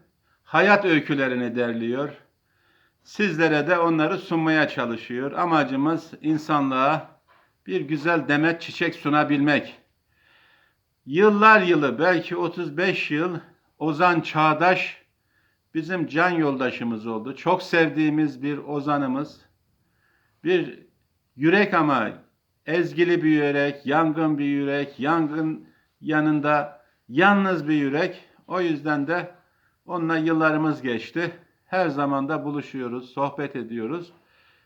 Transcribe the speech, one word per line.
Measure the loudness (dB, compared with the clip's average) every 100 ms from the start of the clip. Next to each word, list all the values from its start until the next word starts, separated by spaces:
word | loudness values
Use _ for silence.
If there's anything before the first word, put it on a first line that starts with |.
| _ _ _ _
hayat | _ 2 4 4
öykülerini | 4 2 0 -2 0 -2 -2 -2
derliyor. | -2 -2 -4 -4 -4 -8 _ _ _ _ _ _ _ _
Sizlere | -12 -2 0 2 2 2 2
de | 2
onları | 2 2 0 -2
sunmaya | -2 -2 2 2 0
çalışıyor. | -2 -4 -6 -8 -6 -6
Amacımız | -2 0 2 2 0 0 -2 -6 -8
insanlığa | -2 -2 0 -2 0 0 2 0 -4 _ _ _ _ _ -6
bir | -6
güzel | -4 -4 0 0 0
demet | 0 0 -2
çiçek | -6 -4 -4
sunabilmek. | -2 0 0 2 2 2 2 0 -14 _ _ _ _ _ _ _ _ _ _ _ _ -4
Yıllar | 4 4 6 8 8
yılı, | 6 2 2 2
belki | 2 2 -2 -4
otuz | -4 -6 -8 -4
beş | -2 -2 -2
yıl | -2 -4 -6 -12 _ _ -6
Ozan | -4 2 2 2
Çağdaş | 0 2 2 4 4 2 -2 -10 _ _ _ _ _ _ _
bizim | -8 -6 -4 -2
can | 0 0
yoldaşımız | 2 0 0 -2 -4 -6 -6 -6
oldu. | -8 -8 -6
Çok | 0 0
sevdiğimiz | 0 2 2 2 0 2 0 -2
bir | -6 -6
ozanımız. | -6 -6 -2 -2 -2 -4 -6 -12 _ _ _ _ _ _ _ _ _ _
Bir | 0 0 0 -10 -20 _ _ _ _ -2
yürek | 2 4 4
ama | 2 2 0 -2 -6 _ _ _ _ -4
ezgili | -2 -2 0 2 2
bir | 2
yürek, | 2 2 0 -2 -2 -2
yangın | 0 0 0 0 0
bir |
yürek, | -2 -2 -2 -4 -4 -4
yangın | -2 0 0 -2 -4 -6 -12 _ _ _
yanında | -4 0 2 2 2 0 0 -10 _ _ -6
yalnız | 4 6 6 2 0 0
bir |
yürek. | 0 0 0 -2 -6 -20 _ -8
O | -4
yüzden | -2 -2 -2 -2 -2
de | -4 -6 -14 _ _ _ _ -10
onunla | -4 -2 0
yıllarımız | 2 2 2 2 0 -2
geçti. | -2 -4 -4 -6 -6 -8 _ _ -6
Her | -2 0
zaman | 0 -2 -2 -2
da | -4
buluşuyoruz, | -4 -8 -8 -8 -8 -8 -10
sohbet | -6 -6 -4 -8 -8
ediyoruz. | -8 -6 -6 -8 -10 _ _ _ _ _